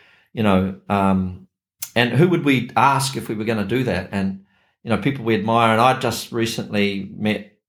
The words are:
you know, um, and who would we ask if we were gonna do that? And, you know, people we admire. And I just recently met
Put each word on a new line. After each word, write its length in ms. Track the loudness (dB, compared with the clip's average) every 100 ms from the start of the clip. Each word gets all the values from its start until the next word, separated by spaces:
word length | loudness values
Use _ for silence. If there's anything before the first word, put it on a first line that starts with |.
| _ _ _
you 100 | -4
know, 360 | 2 2 0 -6 -4
um, 580 | 0 2 2 -2 -8 -18 _ _ _ -6 0
and 160 | 2
who 160 | 4 4
would 160 | 4 2
we 240 | 0 0 2
ask 400 | 2 2 -2 -6
if 140 | -6
we 40 | -6
were 100 | -2
gonna 200 | -2 -2
do 180 | -2 0
that? 240 | -2 -4
And, 300 | -4 -4 -4 -12 _ _ _
you 60 | -4
know, 80 | -2
people 260 | -2 -2 0
we 100 | 0
admire. 360 | 2 2 4
And 100 | 4
I 160 | 4 2
just 320 | -2 -4 -6
recently 760 | -4 -4 -4 -4 -2 0 -2 -8 -6
met 380 | -4 -4 -6 _